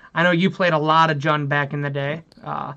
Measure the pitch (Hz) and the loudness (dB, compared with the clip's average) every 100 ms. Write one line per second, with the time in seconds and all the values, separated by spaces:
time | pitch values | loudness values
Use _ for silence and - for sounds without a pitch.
0 | - 165 175 175 190 170 180 160 156 160 | -8 0 2 4 0 2 0 2 2 4
1 | 160 147 156 151 143 147 143 147 143 139 | 4 2 0 -2 0 -2 -2 -4 -6 -4
2 | 139 156 - - 151 147 139 | -6 -8 -12 -18 -10 -10 -10